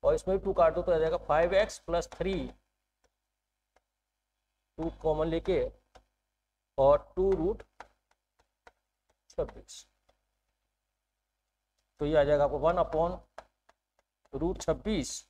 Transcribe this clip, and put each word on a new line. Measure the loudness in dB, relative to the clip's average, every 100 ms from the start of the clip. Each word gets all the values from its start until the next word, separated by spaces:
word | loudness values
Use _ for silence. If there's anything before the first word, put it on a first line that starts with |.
और | 2 0
इसमें | 0 -2
भी | -2
टू |
काट | 4 4 2
दो |
तो | 0
आ | 0
जाएगा | 0 -2
फ़ाइव | 0 0 2 2
एक्स | 0 -4
प्लस | -6 -4 -4
थ्री, | -8 -6 -4 -6 -12 _ _ _ _ _ _ _ _ _ _ _ _ _ _ _ _ _ _ _ _ _ -8
टू | -8 -4
कॉमन | -2 0 0
लेके | 0 0 0 0 -6 _ -20 _ _ _ _ _ _ _ 2
और | 4 4 2 -2
टू | 0
रूट | 2 0 -4 -10 _ -20 _ _ _ _ _ _ _ -20 _ _ _ _ _ _
छब्बीस, | -8 -8 -8 -20 -20 -20 _ _ _ _ _ _ _ _ _ _ _ _ _ _ _ _ _ _ _ _ _
तो | 0
ये | 2
आ |
जाएगा | 4 4
आपको | 2 2
वन | 0 2
upon | 0 0 -2 -4 -14 -20 -20 _ _ _ _ _ _ _ _
रूट | -6 -4 -4
छब्बीस। | -4 -4 -2 -4 -4 -10